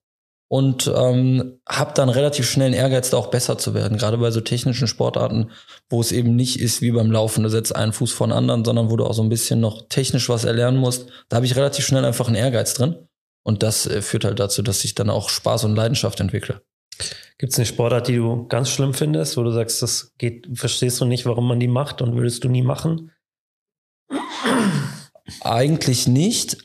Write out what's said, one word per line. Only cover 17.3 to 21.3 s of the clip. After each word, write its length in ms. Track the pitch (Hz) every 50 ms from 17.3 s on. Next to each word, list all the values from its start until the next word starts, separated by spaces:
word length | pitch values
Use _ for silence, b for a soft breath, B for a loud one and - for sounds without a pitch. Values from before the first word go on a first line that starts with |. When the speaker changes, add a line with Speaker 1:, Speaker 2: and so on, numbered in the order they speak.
| B
Speaker 2:
Gibt's 220 | B - 123 - -
eine 80 | 117
Sportart, 420 | - - - 120 117 127 120 117 -
die 80 | 123
du 300 | 120 117 117 120 117 117 -
ganz 220 | - 120 131 127
schlimm 240 | - - 135 139 131
findest, 420 | - 156 151 151 160 156 147 -
wo 60 | 131 117
du 80 | 117 113
sagst, 300 | 117 113 113 - - 123
das 320 | 113 - - - - _
geht, 320 | - 123 113 117 - - - 127
verstehst 440 | - - 120 - - 131 123 123 - 131
du 20 |
nicht, 220 | 123 123 123 -
warum 200 | 123